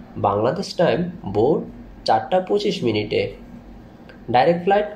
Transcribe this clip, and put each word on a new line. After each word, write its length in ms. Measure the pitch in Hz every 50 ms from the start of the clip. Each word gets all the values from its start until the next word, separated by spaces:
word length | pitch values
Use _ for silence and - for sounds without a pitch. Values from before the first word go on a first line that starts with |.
| - - - 107 104
বাংলাদেশ 420 | 101 98 104 110 127 165 185 190 - - -
টাইম 180 | 175 139 - - - - - - - 98 98
ভোর 220 | 104 113 139 180 233 - - - - - - - - -
চারটা 320 | - 113 110 - - 185 185 185 -
পঁচিশ 280 | 202 208 - 208 175 - 131 117
মিনিটে। 340 | 104 107 104 104 107 104 101 - - - - - - - - - - - - - - - - - - - - - 117
Direct 280 | 123 139 170 175 175 175
flight, 220 | 190 196 208 208 - -